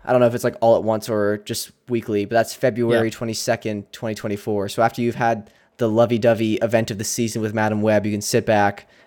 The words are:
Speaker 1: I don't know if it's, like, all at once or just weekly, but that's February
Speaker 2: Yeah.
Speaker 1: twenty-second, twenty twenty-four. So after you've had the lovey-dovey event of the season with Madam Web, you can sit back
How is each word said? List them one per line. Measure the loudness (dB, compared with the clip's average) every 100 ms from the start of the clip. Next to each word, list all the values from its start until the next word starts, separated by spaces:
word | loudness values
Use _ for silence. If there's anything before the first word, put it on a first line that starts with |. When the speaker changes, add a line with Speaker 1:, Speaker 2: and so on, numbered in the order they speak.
| 0
Speaker 1:
I |
don't | 4
know | 4
if | 2
it's, |
like, | -4 2
all | 4 4
at |
once | 2 -2 -2
or | 0 0 -2
just | -6 -8 -10 _ -6
weekly, | -6 -2 -2 0
but | 0
that's | 0
February | 0 -2 0 2 2 0
Speaker 2:
Yeah. |
Speaker 1:
twenty-second, | -4 -6 -4 -4 -2 -4 -6 -8
twenty | -10 -8
twenty-four. | -6 -6 -6 -4 -4 -2
So | 0
after | 0 2
you've | -4 0
had | 0 -2 -6 _ _ -4
the | 2
lovey-dovey | 4 4 4 2 2 0 0
event | 0 0 0
of | -6
the |
season | -6 -4 -4 -4
with | -4 -2
Madam | 0 0
Web, | 2 2 0
you |
can | -2
sit | 0 0 2
back | 2 2 -2 -12 _